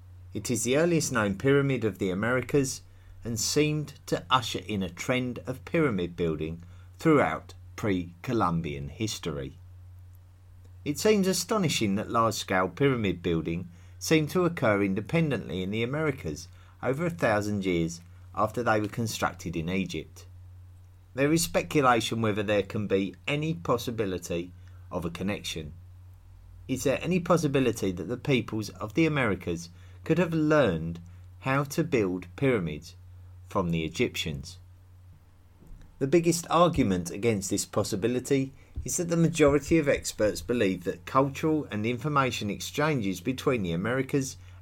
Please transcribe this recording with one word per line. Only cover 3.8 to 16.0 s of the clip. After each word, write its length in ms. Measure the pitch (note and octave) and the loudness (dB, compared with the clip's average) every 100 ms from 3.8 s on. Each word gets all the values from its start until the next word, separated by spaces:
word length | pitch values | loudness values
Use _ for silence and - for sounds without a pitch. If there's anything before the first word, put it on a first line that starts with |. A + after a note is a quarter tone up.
| D3 - - | -6 -12 -6
to 180 | D#3+ - | -6 0
usher 300 | C3 A2+ - F#2 | 0 0 -8 -4
in 160 | G#2 | -4
a 60 | F#2 | -4
trend 520 | - - B2+ B2+ A#2 - | -6 -2 -2 -2 -6 -8
of 180 | B2 | -10
pyramid 520 | - F3 D3+ G2+ E2+ E2+ | -4 0 2 2 -2 0
building 460 | E2+ D2+ D#2+ E2 - - - - | 0 0 -4 -6 -12 -20 -20 -2
throughout 560 | E3 D3+ F2+ D#2 - - - - | 4 6 4 0 -10 -20 -18 -6
pre-Columbian 1120 | A2+ F#2 E2+ F2 - A2+ F#2 E2+ D#2+ C#2 C#2+ | 0 0 -2 -10 -4 0 2 0 -2 -6 -8
history. 680 | - A2 - F2 C#2+ C2+ - - - - - - - - - - - - - | -6 -6 -4 -6 -6 -8 -12 -20 -20 -20 -20 -20 -20 -20 -20 -20 -20 -20 -12
It 140 | C#3 D3 | -8 0
seems 280 | G#3+ G#3+ F#3 | 4 4 4
astonishing 680 | F3+ - A3 E3+ - A2 G2 | 0 0 0 2 2 0 0
that 140 | - | 0
large-scale 580 | A#2 A2+ G#2+ - F#2+ F#2 | 2 2 2 0 0 0
pyramid 520 | - C#3 B2+ G#2 F2 | 2 2 2 0 0
building 460 | F2+ E2 D#2+ E2+ - - - - | 0 0 0 -4 -6 -14 -20 -12
seemed 320 | - D#3+ D3 | 2 2 2
to 140 | F#3 | 2
occur 380 | F3 F3 A#2 G2+ | 0 2 2 2
independently 800 | G2+ F#2+ G#2 E3 D#3+ A#2 - E2+ | 2 0 0 0 0 -2 -4 -6
in 80 | F#2 | -2
the 120 | A2 | -2
Americas 680 | A#2 D3 | -2 -2